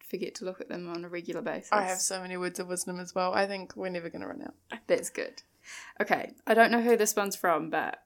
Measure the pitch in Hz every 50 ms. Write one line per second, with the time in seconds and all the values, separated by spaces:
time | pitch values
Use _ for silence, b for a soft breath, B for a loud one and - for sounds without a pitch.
0 | - - - 190 202 - - - 190 185 185 - - - 185 180 175 170 170 170
1 | 175 170 175 175 170 175 170 160 - 160 156 170 - - 214 208 190 185 185 185
2 | - - 190 190 185 185 185 180 180 180 180 - 180 180 180 180 - 185 180 180
3 | 180 175 - 190 180 185 185 196 196 196 202 190 180 - - 214 190 185 180 175
4 | 170 170 - 180 190 - - - - - - _ _ - 233 226 - - 175 -
5 | - - - - - - - - - _ _ B B B B B B B B B
6 | 208 208 180 - - - - _ - - 220 226 233 226 233 240 226 240 233 208
7 | 214 220 - 214 202 196 196 - - 180 160 151 160 156 160 156 113 - - -
8 | _